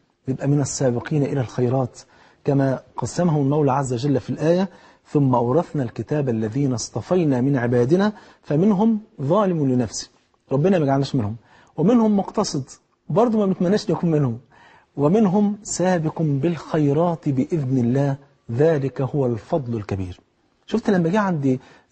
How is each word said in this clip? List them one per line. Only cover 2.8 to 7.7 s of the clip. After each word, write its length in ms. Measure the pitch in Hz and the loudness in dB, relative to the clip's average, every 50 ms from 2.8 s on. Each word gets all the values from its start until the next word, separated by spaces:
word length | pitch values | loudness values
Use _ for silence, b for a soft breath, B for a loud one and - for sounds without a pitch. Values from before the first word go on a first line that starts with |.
| - _ - - | -8 _ -14 -10
قسمه 400 | 123 117 - - 175 175 151 151 | -10 -6 -2 0 0 2 2 2
المولى 340 | 139 135 147 156 147 135 | 0 0 2 2 2 2
عز 220 | 123 143 139 123 127 | 2 0 -2 -2 -4
وجل 260 | 117 127 147 135 123 | -2 -2 0 0 -2
في 100 | - - | -2 -4
الآية: 400 | 135 - 151 160 175 180 196 190 B B B B B B B | -6 -2 0 2 2 2 0 -2 B B B B B B B
"ثم 300 | - - 147 139 131 127 | -2 0 2 2 4 2
أورثنا 480 | 120 120 120 127 165 175 - - 151 127 | 2 2 2 2 0 0 -2 -2 -4 -4
الكتاب 460 | 110 - - 113 - 147 151 139 131 | -4 -6 -8 -6 -4 -2 -2 -2 -2
الذين 440 | 113 110 110 107 110 139 143 131 127 | -2 -2 -2 -2 -2 -2 -2 -2 -2
اصطفينا 680 | 113 - - - 127 - - 180 185 165 147 131 123 | -4 -6 -8 -8 -8 -4 -2 0 0 2 2 0 0
من 160 | 123 139 143 127 | 0 0 0 0
عبادنا 560 | 120 120 | 0 0